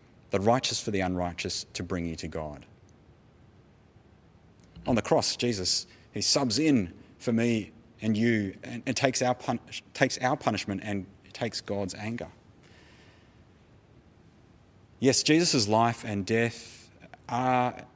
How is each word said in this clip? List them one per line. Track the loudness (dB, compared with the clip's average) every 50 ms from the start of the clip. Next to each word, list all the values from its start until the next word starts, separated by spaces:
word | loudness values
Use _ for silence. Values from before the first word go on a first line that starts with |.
| -20 -20 -20 -20 -8 -4
the | -2 2
righteous | 4 4 4 4 2 0 -2 -4
for | -2 -2
the | -2 0
unrighteous, | 0 0 0 0 -2 -4 -4 -6 -6 -6 -6 -6 -8 -8 -10
to | -8
bring | -6 -4 -4 -4 -4
you | -4 -6 -6
to | -8 -8
God." | -8 -6 -8 -8 -10 -12 -16 -20 -20 -20 -20 -20 -20 -20 -20 -20 -20 -20 -20 -20 -20 -20 -20 -20 -20 -20 -20 -20 -20 -20 -20 _ -20 -20 -20 -20 -20 -20 -20 -20 -20 -20 -20 -20 -20 -20 -20 -20 -20 -10 -4
On | 0 0
the | 0
cross, | 2 2 2 2 2 2 0
Jesus, | 0 0 -2 0 0 0 -2 -2 -2 -4 -8 -14 -20 -18 -12 -8
he | -4
subs | 0 2 2 2 2 0 0 2
in | 4 4 4 4 2 0 -6 -12 -20 -20 -20 -8
for | -2 0 2
me | 2 4 2 2 0 -2 -4 -12 -20 -20 -20 -14 -6 -2
and | 0 2
you | 2 4 4 4 2 2 -2 -4 -8 -12
and, | -12 -12 -8 -4
and | -4 -2
takes | 2 2 2 2 2 0
our | 0 0
pun-, | 0 -2 -4 -4 -4 -4 -10 -16 -16 -16 -10 -2
takes | 0 0 0 0 0
our | -2 0 0 0
punishment | 0 0 0 0 -2 -2 -4 -4 -4
and | -4 -6 -6 -6 -8 -14 -20 -20 -16 -10
takes | -6 -6 -6 -6 -6
God's | -8 -6 -4 -4 -4 -6 -6
anger. | -8 -8 -6 -6 -8 -8 -12 -16 -20 -20 -20 -20 -20 -20 -20 -20 -20 -20 -20 -20 -20 -20 -20 -20 -20 -20 -20 -20 -20 -20 -20 -20 -20 -20 -20 -20 -20 -20 -20 -20 -20 -20 -20 -20 -20 -20 -20 -20 -20 -20 -20 -20 -20 -20 -20 -20 -20 -20 -20 -6 0
Yes, | 2 4 4 4 4
Jesus' | 4 4 4 4 4 2 2 2 4
life | 4 4 4 4 2 -2 -4
and | -4 -4 -2 0 0
death | 2 2 2 0 -2 -6 -14 -16 -18 -20 -20 -20 -20 -20 -20 -20 -20 -20 -10 -6
are | -4 -2 0 2 2 2 2 0 -2 -6 -12 -18 -12